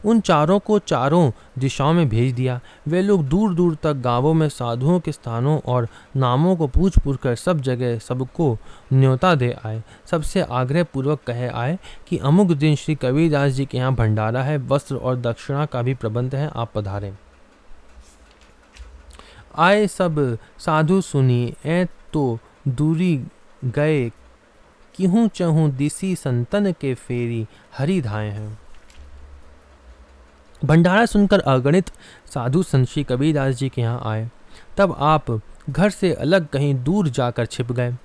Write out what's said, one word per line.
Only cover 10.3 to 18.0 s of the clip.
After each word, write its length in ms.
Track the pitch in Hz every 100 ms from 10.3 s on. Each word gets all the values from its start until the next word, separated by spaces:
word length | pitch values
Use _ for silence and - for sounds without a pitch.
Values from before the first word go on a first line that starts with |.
| 196
आग्रह 420 | 160 123 127 156
पूर्वक 360 | 170 135 135 147 -
कहे 220 | 120 123
आए 300 | 117 123 185 - - -
कि 100 | 175
अमुक 300 | 135 170 202
दिन 280 | 156 156 147
श्री 180 | -
कबीरदास 580 | 151 127 139 165 147 143
जी 140 | 131 135
के 120 | 123
यहाँ 160 | 127
भंडारा 480 | 127 110 107 110 120
है, 160 | 135 151
वस्त्र 380 | 123 139 - 131
और 200 | 127 127
दक्षिणा 500 | 120 113 - 139 151
का 160 | 127
भी 120 | 120
प्रबंध 400 | 131 113 110 127
है, 160 | 135 151
आप 160 | 139 117
पधारें। 440 | - 104 101 101 98 - - - _ - - - -